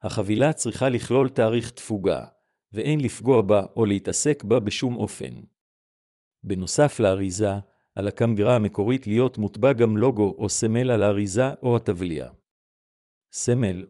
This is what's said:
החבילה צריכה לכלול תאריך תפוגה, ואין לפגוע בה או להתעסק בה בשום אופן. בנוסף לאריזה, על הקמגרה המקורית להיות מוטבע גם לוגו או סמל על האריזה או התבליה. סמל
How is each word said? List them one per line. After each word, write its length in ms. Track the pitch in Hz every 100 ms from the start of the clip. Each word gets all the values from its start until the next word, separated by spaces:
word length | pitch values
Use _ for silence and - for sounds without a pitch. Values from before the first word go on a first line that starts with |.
החבילה 500 | 101 110 98 107 147
צריכה 360 | 151 117 - 131
לכלול 400 | 120 - 127 131
תאריך 420 | - 113 117 117
תפוגה, 540 | - - 107 92 67 58 _ _ _ _
ואין 280 | 107 139 151
לפגוע 420 | 127 - 113 123
בה 240 | 98 104 95 120
או 80 |
להתעסק 600 | 107 98 98 - 147 147
בה 160 | 101 120
בשום 360 | 104 - 127 113
אופן. 380 | 104 - 64 60 - _ _ _ _ _ _ _ _ _
בנוסף 580 | - 92 90 - 147 -
לאריזה, 520 | 101 95 98 90 104 101 - _ _
על 140 | 101 101
הקמגרה 480 | - 117 104 104 123
המקורית 500 | 104 - 104 131 101
להיות 320 | 110 127 110
מוטבע 340 | 104 104 127
גם 240 | 117 117 107
לוגו 380 | 127 107 101 -
או 100 | 104
סמל 420 | - 110 117 127
על 120 | 110
האריזה 520 | 101 101 101 101 131 -
או 140 | 127 117
התבליה. 540 | 117 90 90 73 62 - _ _ _ _ _ _ _ _ _
סמל 540 | - - 120 107 90 95